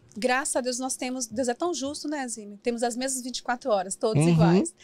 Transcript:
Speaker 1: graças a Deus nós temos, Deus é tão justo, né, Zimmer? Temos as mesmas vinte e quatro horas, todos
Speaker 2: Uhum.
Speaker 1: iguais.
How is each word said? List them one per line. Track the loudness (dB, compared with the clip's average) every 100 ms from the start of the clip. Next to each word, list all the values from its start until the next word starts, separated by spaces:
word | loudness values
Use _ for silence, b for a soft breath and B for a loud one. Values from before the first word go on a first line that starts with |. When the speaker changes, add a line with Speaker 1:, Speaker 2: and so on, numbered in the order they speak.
| _ -4
Speaker 1:
graças | 0 0 0 -2
a |
Deus | -2 -4
nós | -4 -4
temos, | -6 -6 -6
Deus | -4 -2
é |
tão | -2 -4
justo, | -4 -6 -6 -6
né, | -6 -6
Zimmer? | -8 -12 -8
Temos | -4 -2
as | -2 -2
mesmas | -4 -4
vinte | -6 -8
e |
quatro | -6 -4 0
horas, | 0 0 -2
todos | 0 4
Speaker 2:
Uhum. | 6
Speaker 1:
iguais. | 6 6 6 4 B